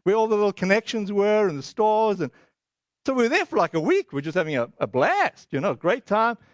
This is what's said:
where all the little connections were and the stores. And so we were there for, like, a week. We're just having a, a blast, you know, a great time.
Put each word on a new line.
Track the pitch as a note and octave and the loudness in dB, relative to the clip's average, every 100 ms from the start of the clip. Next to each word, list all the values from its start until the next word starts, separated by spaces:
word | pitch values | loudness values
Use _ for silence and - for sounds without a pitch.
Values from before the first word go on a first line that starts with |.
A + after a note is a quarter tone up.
where | - | 0
all | G#3+ A3 | 2 2
the | G#3+ | 2
little | G#3 | 0
connections | G3 F#3 G3+ - A#3 G3+ | 0 2 2 0 -6 -4
were | G3+ G3+ G#3+ G3+ | 0 2 2 2
and | D3 | -2
the | |
stores. | C3 - G#3+ G#3+ A3 F#3+ | -10 -2 0 2 0 0
And | C#3+ - _ _ _ _ _ _ | -6 -8 _ _ _ _ _ _
so | - | -4
we | C4 | 2
were | A#3 | 2
there | E4 F4+ | 2 0
for, | C4+ | 0
like, | E3+ | 0
a | E3 | 0
week. | E3 F#4+ - | 0 0 0
We're | C#3 | -8
just | D3+ E3 | -4 -4
having | D#3 C#3+ | -2 -2
a, | A#2 _ | -4 _
a | B2 | -4
blast, | B2 E3 G4 F#4 - - | 0 0 0 -2 -4 -8
you | C3+ | -4
know, | F#3 | -4
a | C3 | -2
great | E3 B3+ - | -2 -2 -2
time. | G#3 A3+ A#3 _ | 0 0 -4 _